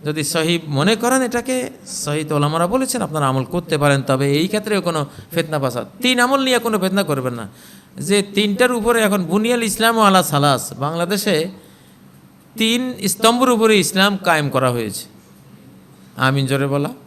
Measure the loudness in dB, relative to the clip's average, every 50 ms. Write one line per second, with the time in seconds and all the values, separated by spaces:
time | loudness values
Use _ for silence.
0 | -6 -6 -4 -4 -4 -2 -2 0 0 0 0 -2 -2 -2 0 2 2 2 2 2
1 | 2 2 2 2 2 0 -2 -4 -4 -2 -4 -4 -4 -6 -10 -14 -16 -14 -10 -8
2 | -6 -4 -4 -4 -2 -2 0 0 0 0 0 0 0 0 0 0 -2 -2 -2 -4
3 | -4 -4 -2 -2 0 0 0 0 -2 -2 -4 -6 -2 -2 -2 2 2 2 2 2
4 | 2 0 0 0 2 0 2 0 0 0 -2 -4 -2 0 -2 -2 -2 -2 -2 -2
5 | -4 -6 -10 -20 -18 -6 -4 -4 -4 -2 -2 -2 -2 -2 -4 -4 -8 -10 -10 -2
6 | 0 2 2 2 2 2 2 0 2 2 0 0 0 0 -2 0 0 0 0 0
7 | 0 0 -2 -2 -2 -4 -6 -6 -10 -12 -14 -20 -20 -20 -20 -20 -20 -20 -14 -12
8 | -2 0 0 0 0 0 0 0 0 0 2 2 2 2 2 0 0 0 2 2
9 | 2 2 2 0 0 0 0 0 2 2 0 0 0 -2 -2 0 0 2 2 4
10 | 4 6 6 4 2 2 0 2 2 2 2 0 -2 -8 -8 -6 -6 -4 -2 -4
11 | -2 -2 -2 -2 0 0 0 0 -2 -4 -8 -16 -20 -20 -20 -20 -20 -20 -20 -20
12 | -20 -20 -20 -20 -20 -20 -20 -20 _ -18 -4 -2 0 0 0 0 -2 -4 -6 -6
13 | -4 -6 -4 2 2 2 4 4 4 2 4 4 4 4 4 4 2 2 2 2
14 | 2 2 0 0 0 2 2 2 0 0 0 2 2 2 0 0 -4 -4 -6 -10
15 | -14 -16 -20 -20 -20 -20 -20 -20 -20 -20 -20 -20 -20 -20 -20 -20 -20 -20 -20 -20
16 | -20 -20 -6 -2 0 0 2 0 0 0 0 -2 0 -2 -2 -2 -2 -4 -8 -12
17 | -20